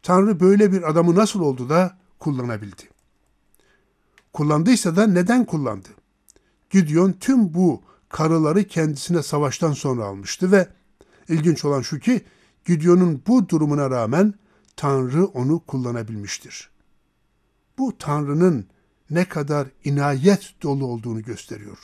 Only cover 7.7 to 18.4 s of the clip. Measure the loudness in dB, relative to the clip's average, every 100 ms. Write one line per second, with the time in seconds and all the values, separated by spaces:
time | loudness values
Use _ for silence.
7.7 | 0 _ _ _ -2 0 2 2 2 0
8.7 | -2 -2 -4 -2 -4 -2 -2 -2 -2 -4
9.7 | -2 -4 -4 -6 -10 -12 -6 2 2 2
10.7 | _ _ _ _ _ -4 0 0 0 0
11.7 | -2 -4 -6 -2 -2 -2 _ _ _ -4
12.7 | 0 4 4 4 0 2 2 2 0 0
13.7 | 0 -2 -2 0 2 2 0 _ _ _
14.7 | -6 -2 -2 0 0 0 -2 -2 -2 -4
15.7 | -8 -6 -6 -8 -12 -12 -14 -16 -20 -20
16.7 | _ _ _ _ _ _ _ _ _ _
17.7 | -6 -6 -6 -6 -4 -2 2